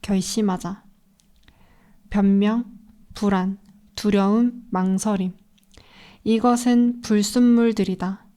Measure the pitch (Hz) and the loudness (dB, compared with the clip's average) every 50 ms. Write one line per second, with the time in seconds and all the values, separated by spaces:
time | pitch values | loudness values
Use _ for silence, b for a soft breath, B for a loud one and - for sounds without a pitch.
0 | - - 202 190 185 - - 226 214 196 185 - - 170 196 - _ - _ _ | -4 -2 -2 -2 -2 -2 -4 -2 -2 -2 -2 -4 -6 -10 -12 -12 _ -20 _ _
1 | _ _ _ _ _ _ _ _ b b b b b b b b b b b b | _ _ _ _ _ _ _ _ b b b b b b b b b b b b
2 | b - - 208 196 196 196 196 202 208 220 240 240 - - - - - - _ | b -4 -2 0 2 4 2 2 2 0 0 -2 -6 -8 -14 -20 -20 -20 -20 _
3 | - _ - - 208 202 196 185 185 190 190 - _ - - _ _ _ _ - | -20 _ -10 -4 -2 0 0 0 -2 -4 -6 -8 _ -20 -20 _ _ _ _ -4
4 | - 208 202 196 196 196 208 226 240 247 240 - - - - 185 185 190 190 185 | -2 0 2 2 2 2 2 2 0 0 -2 -6 -12 -6 -4 -2 0 0 -2 -2
5 | - 220 208 185 185 185 180 _ _ _ _ _ _ _ b b b b b b | -2 -2 -2 -2 -4 -6 -6 _ _ _ _ _ _ _ b b b b b b
6 | b b b b b 214 226 220 220 247 240 240 240 247 240 240 240 240 240 240 | b b b b b 0 0 2 2 2 0 2 2 2 2 4 2 2 0 -4
7 | - - 214 208 208 208 - 247 247 240 240 233 233 233 220 208 196 190 185 - | -4 0 0 0 0 0 0 2 4 4 4 4 2 2 0 0 -2 -2 -4 -6
8 | 180 185 196 - _ - _ | -6 -8 -8 -10 _ -20 _